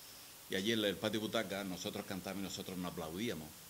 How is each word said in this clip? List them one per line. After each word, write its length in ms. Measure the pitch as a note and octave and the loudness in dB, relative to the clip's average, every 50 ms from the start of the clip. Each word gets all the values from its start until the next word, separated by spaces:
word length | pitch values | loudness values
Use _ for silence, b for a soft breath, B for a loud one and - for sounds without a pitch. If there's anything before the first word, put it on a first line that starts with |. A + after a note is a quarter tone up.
| B B B B B B B B - - | B B B B B B B B -6 -2
y 60 | G2 | 0
allí 180 | F#2+ F#2+ A2 A#2 | 2 4 4 4
en 100 | A2 G#2+ | 6 6
el 140 | G2+ F#2 E2+ | 4 4 4
patio 240 | A2+ G#2+ G#2 A2 | 2 2 2 4
butaca 420 | G#2 G#2+ F#2+ A#2 A2 F2+ G2 G2 G2+ | 2 2 2 2 2 2 0 0 0
nosotros 420 | F#2+ F#2 F2+ - G#2 G2+ G#2 F2+ | 0 -2 -2 -2 -2 -2 -2 -4
cantábamos 360 | - G2+ F#2 F2+ G2 F#2+ G2 | -2 -4 -4 -2 -2 -2 -2
y 60 | G2 F2+ | -2 -2
nosotros 300 | - G2 F#2 - F#2+ F2+ | -4 -4 -4 -4 -2 0
no 120 | F2+ F2 | -2 0
aplaudíamos, 580 | D#2+ E2+ E2 D#2 D#2+ F2+ A2+ A#2+ F#2+ D#2+ D2+ D2+ - - - | 0 -2 -2 -2 0 0 0 0 0 -2 -4 -8 -10 -12 -14